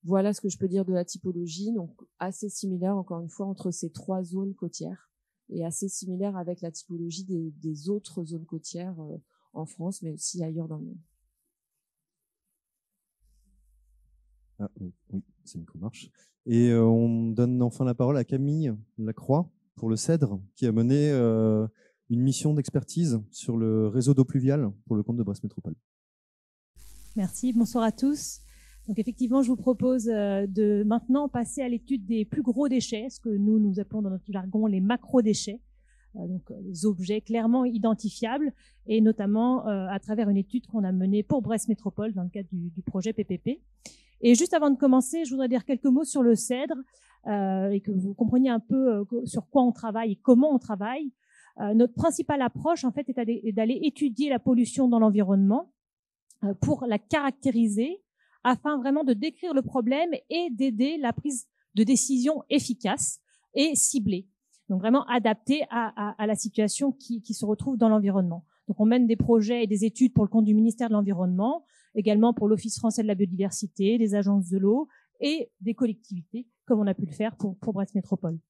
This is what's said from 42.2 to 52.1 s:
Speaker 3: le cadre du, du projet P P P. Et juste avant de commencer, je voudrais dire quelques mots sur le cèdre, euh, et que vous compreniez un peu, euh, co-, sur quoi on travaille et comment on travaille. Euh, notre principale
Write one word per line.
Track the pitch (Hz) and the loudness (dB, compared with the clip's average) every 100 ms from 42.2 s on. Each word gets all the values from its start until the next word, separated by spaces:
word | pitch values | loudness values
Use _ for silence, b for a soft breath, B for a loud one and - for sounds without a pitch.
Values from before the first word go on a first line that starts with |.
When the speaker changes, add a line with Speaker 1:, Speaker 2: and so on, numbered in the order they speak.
Speaker 3:
le | 175 | -6
cadre | 202 190 | -8 -10
du, | 185 170 | -8 -8
du | 165 | -10
projet | - 190 208 | -8 -6 -4
P | 220 | -4
P | 202 180 | -4 -4
P. | - 294 _ _ B B B B | -4 -8 _ _ B B B B
Et | 240 240 | 6 6
juste | 349 | 6
avant | 330 294 | 2 2
de | 269 | 4
commencer, | 277 262 247 330 311 | 6 4 4 -4 -4
je | |
voudrais | 262 262 | -2 0
dire | 247 - | -2 0
quelques | 254 277 | 0 4
mots | 262 | 2
sur | 302 285 | 2 2
le | 240 220 | 4 4
cèdre, | - 247 277 311 262 b b b 220 | 2 -4 -4 -6 -10 b b b -6
euh, | 208 190 190 196 | -2 0 0 0
et | 202 | -2
que | 202 | 0
vous | 190 190 | -2 -2
compreniez | 196 226 254 262 | 0 2 4 4
un | 226 | 2
peu, | 226 269 262 | 0 0 2
euh, | 208 202 | 0 -2
co-, | 240 240 | -4 -4
sur | 247 - | -6 0
quoi | 277 | 2
on | 247 | 2
travaille | 226 226 214 226 | 0 -6 -4 -4
et | 196 | -2
comment | - 240 302 | 6 6 6
on | 269 | 2
travaille. | - 202 208 262 294 _ b b b - | -2 -6 -4 -6 -8 _ b b b -6
Euh, | 202 | 0
notre | 220 240 | 4 4
principale | 240 330 | 4 -2